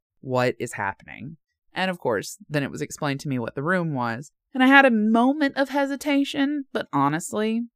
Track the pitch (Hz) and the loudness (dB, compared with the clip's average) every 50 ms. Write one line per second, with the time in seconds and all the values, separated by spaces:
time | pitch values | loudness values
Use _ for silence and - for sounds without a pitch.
0 | _ _ _ _ - 135 127 123 123 127 - - 120 120 - - 104 98 98 _ | _ _ _ _ -8 -2 0 0 0 0 -2 -4 -8 -8 -6 -6 -6 -6 -6 _
1 | - 76 64 52 107 147 165 - _ _ _ _ _ _ - - 185 185 180 175 | -14 -20 -16 -16 -14 -16 -16 -18 _ _ _ _ _ _ -6 -4 -4 -4 -4 -2
2 | - 131 113 98 156 - - - - - 147 147 139 - - - 151 - - - | -2 0 0 0 -2 -6 -12 -16 -10 -4 -4 -2 -2 -2 -6 -8 -8 -8 -8 -6
3 | 156 143 135 139 - 151 131 127 117 123 - 139 139 165 185 185 170 160 143 127 | -4 -4 -4 -4 -4 -4 -4 -4 -4 -6 -6 -6 -2 -2 0 0 0 -2 -2 -2
4 | 120 117 113 117 151 - _ _ _ _ - 262 262 262 277 277 269 262 226 214 | -2 -4 -4 -6 -10 -14 _ _ _ _ 0 2 6 8 8 8 8 8 6 4
5 | 208 220 220 233 240 262 285 311 294 277 - 262 277 262 254 285 277 269 277 269 | 2 4 4 4 4 4 2 2 0 -2 0 -2 -2 0 0 -2 0 0 -2 -4
6 | - 294 285 277 277 - - 294 277 285 302 294 269 _ - 220 - - - 143 | -2 0 0 0 0 0 0 -2 -2 0 -2 -4 -6 _ -6 -6 -6 -2 0 2
7 | 139 143 151 165 - - 220 208 214 220 226 233 240 233 _ | 2 2 0 -2 -4 -4 -4 -2 0 0 -2 -2 -4 -6 _